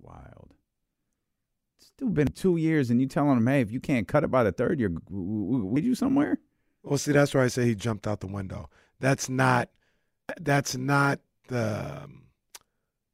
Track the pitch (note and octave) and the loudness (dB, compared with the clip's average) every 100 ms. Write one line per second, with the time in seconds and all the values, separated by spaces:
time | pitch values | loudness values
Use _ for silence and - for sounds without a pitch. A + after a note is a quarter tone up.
0 | - - - - - _ _ _ _ _ | -20 -20 -20 -20 -20 _ _ _ _ _
1 | _ _ _ _ _ _ _ _ _ - | _ _ _ _ _ _ _ _ _ -8
2 | C4 D3+ C#3 - F#3 E3+ D#3+ D#3+ A#2+ A#2+ | -2 0 0 0 0 2 2 2 4 2
3 | C3+ E3 C#3+ B2+ A#2 C#3 G#2+ B2+ - B2+ | 2 2 2 4 4 2 0 -4 -2 -2
4 | F#2 D3 - B2+ G#2+ F2+ B2 D#3 G#2 E2+ | 0 0 2 2 2 2 0 0 -2 -4
5 | - G2 F2+ G#2+ F#2+ C3 F#2 C3 A#3 B3+ | -8 -8 -6 -4 -2 -2 -2 -2 0 0
6 | - C#4 E4+ E4+ _ _ _ _ - C#3+ | 0 0 0 -2 _ _ _ _ -4 -2
7 | D3 C#3+ C#3+ C#3 B2 B2+ A#2+ G#2 A2+ G#2 | 2 4 4 2 2 2 0 0 -4 -4
8 | G#2+ G#2 F#2+ G2 F#2 F2 - _ _ _ | -4 -6 -6 -8 -8 -10 -14 _ _ _
9 | C3 C#3 - B2+ C3 B2 A2+ _ _ _ | -2 0 -2 0 2 2 -2 _ _ _
10 | _ _ - - D3 C#3+ - B2+ C3+ C#3+ | _ _ -14 -6 0 0 0 -4 0 2
11 | C#3 C#3 _ _ - B2 A2 G#2+ - - | 2 -2 _ _ -8 -4 -4 -4 -8 -12
12 | - - _ _ _ - _ _ _ _ | -16 -20 _ _ _ -20 _ _ _ _
13 | _ | _